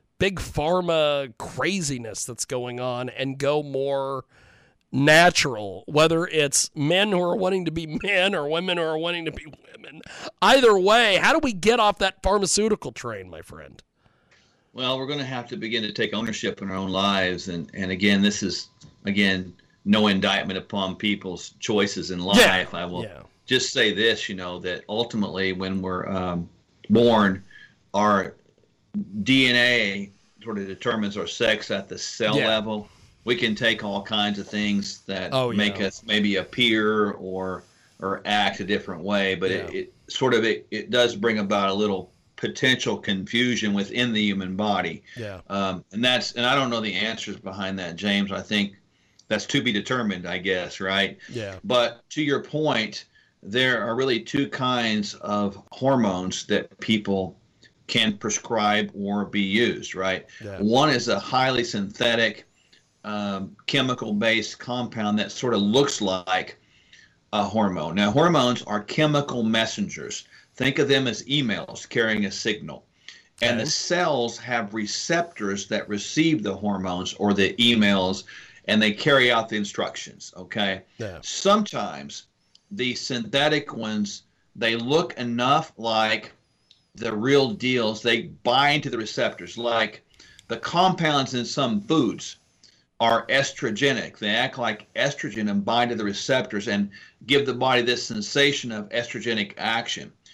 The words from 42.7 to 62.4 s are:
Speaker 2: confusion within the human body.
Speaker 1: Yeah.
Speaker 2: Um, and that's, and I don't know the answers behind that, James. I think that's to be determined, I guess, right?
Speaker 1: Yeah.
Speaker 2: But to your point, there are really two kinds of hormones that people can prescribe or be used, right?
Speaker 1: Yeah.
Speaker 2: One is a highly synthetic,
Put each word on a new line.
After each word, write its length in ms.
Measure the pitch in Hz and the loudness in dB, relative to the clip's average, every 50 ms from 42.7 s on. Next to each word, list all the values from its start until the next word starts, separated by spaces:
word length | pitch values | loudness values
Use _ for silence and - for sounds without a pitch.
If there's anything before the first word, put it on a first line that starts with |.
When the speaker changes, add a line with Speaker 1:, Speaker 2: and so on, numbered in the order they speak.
| 127 123 - 120 104 98 | 2 2 0 -2 -4 -4
Speaker 2:
confusion 760 | - - 101 95 92 - - 117 123 123 120 101 107 107 101 | -2 -4 -4 -4 -4 -4 -2 0 0 0 0 0 -2 -2 0
within 400 | 101 98 101 - 117 123 120 113 | -2 -2 -2 -2 -2 -2 0 0
the 80 | 107 | 0
human 360 | 107 104 98 95 95 92 92 | 0 0 0 -2 -4 -6 -4
body. 480 | 95 107 107 101 92 87 82 80 - - - - | -2 0 0 0 0 -2 -4 -6 -10 -14 -18 -14
Speaker 1:
Yeah. 260 | 127 113 104 98 90 - - | -12 -12 -12 -12 -14 -12 -6
Speaker 2:
Um, 360 | 98 101 98 95 92 90 85 _ - | -4 -4 -2 -2 -4 -6 -10 _ -6
and 120 | 104 120 | -2 0
that's, 280 | 123 127 120 107 - - | 2 2 0 -2 -4 -4
and 120 | 120 120 | -2 0
I 120 | 123 135 | 2 2
don't 140 | 143 135 123 | 2 2 0
know 100 | 120 113 | -2 -2
the 140 | 107 104 92 | -4 -4 -4
answers 420 | 92 104 110 113 107 - 107 98 | -4 -4 -4 -4 -6 -8 -10 -10
behind 420 | - - 95 92 98 98 95 98 95 | -10 -10 -12 -8 -6 -6 -6 -6 -6
that, 160 | 90 85 82 | -6 -8 -8
James. 380 | 85 98 104 101 101 101 95 95 | -6 -2 0 0 0 0 -2 -4
I 100 | 95 95 | -8 -6
think 320 | - 107 104 101 101 - - _ _ _ _ _ _ _ _ _ - | -2 -2 0 0 -2 -4 -14 _ _ _ _ _ _ _ _ _ -4
that's 180 | 110 104 - | -4 -4 -2
to 140 | - - 139 | -2 -2 -2
be 120 | 113 123 101 | 0 0 -2
determined, 520 | 104 98 - 131 127 117 104 95 87 87 | -2 -2 -2 -4 -2 -2 -2 -4 -4 -6
I 140 | 87 90 92 | -8 -8 -6
guess, 400 | 87 95 92 90 87 85 - - | -2 -2 -2 -2 -2 -6 -8 -8
right? 400 | 98 95 98 98 98 92 - - - - | -4 -2 0 0 0 0 -2 -8 -16 -12
Speaker 1:
Yeah. 280 | - 120 107 98 95 92 - | -10 -8 -8 -8 -10 -10 -4
Speaker 2:
But 440 | 101 123 123 117 110 - - _ - | 0 2 2 2 2 0 -6 _ -12
to 120 | - 147 156 | -4 -2 0
your 220 | 143 139 123 - | 0 0 0 -2
point, 600 | - - 151 156 151 131 113 110 104 - - - _ _ _ _ _ _ _ - | -4 -4 -2 0 0 0 0 0 -2 -6 -12 -16 _ _ _ _ _ _ _ -12
there 400 | 98 101 127 131 127 127 113 101 | -4 0 0 2 2 2 0 0
are 120 | 117 113 | -2 -2
really 240 | 123 135 135 123 113 | 0 0 0 0 0
two 280 | 107 - - 143 139 - | -2 -2 -2 -2 -2 -2
kinds 680 | - - 131 127 127 120 117 113 107 107 101 104 - | -2 -2 -2 0 0 0 0 0 0 0 -2 -4 -8
of 460 | - - 101 104 104 104 101 95 95 - - - | -10 -6 -4 -2 0 0 -2 -4 -6 -18 -18 -10
hormones 720 | - 127 135 139 127 113 101 92 90 92 92 90 - - | -2 2 2 4 4 4 2 2 0 -4 -4 -6 -6 -4
that 320 | - 104 95 - - - - | 0 0 0 0 -2 -12 -10
people 580 | - - 110 107 104 98 98 98 92 87 - _ _ _ _ _ _ - _ _ _ - | -2 0 0 0 2 0 -2 -2 -2 -4 -8 _ _ _ _ _ _ -20 _ _ _ -4
can 280 | - 120 113 110 104 101 | 0 0 2 0 0 -2
prescribe 720 | - 110 104 - - - 120 110 104 104 104 107 107 101 - | -4 -4 -4 -4 -4 -2 -2 2 2 4 2 2 0 -2 -4
or 300 | 101 101 98 101 101 98 | -6 -4 -2 -2 -2 -2
be 160 | 87 - 104 | -2 0 0
used, 560 | 98 95 95 110 120 110 85 - - - - | 0 2 2 2 2 2 0 -2 -6 -10 -6
right? 300 | 90 95 95 92 87 - - - - | -4 -2 -2 -2 -4 -6 -10 -20 -16
Speaker 1:
Yeah. 180 | 110 104 98 92 | -14 -12 -6 -2
Speaker 2:
One 300 | 101 107 113 131 147 156 | 0 2 4 6 6 4
is 180 | 135 120 - 117 | 4 2 2 0
a 100 | 104 98 | -2 -2
highly 460 | - - - 127 131 135 131 120 120 | -2 -2 0 2 2 2 2 0 0
synthetic, 800 | 117 - 104 98 95 - - 120 117 117 117 113 107 104 - | -2 -2 -4 -6 -6 -4 -2 0 2 2 4 2 2 0 -4